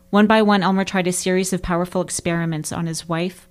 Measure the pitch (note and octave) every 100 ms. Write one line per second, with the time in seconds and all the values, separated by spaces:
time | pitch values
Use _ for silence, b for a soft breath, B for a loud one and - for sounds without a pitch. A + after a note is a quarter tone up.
0 | b G3+ G#3+ A3 G#3 G3+ F3 F#3+ F#3+ F#3+
1 | F3+ F3+ F#3 F#3 F#3 F3+ F#3 E3+ F3+ F#3
2 | F3 - F3 E3+ E3 D#3 D#3 - E3 D#3+
3 | E3 E3 F3+ F3+ -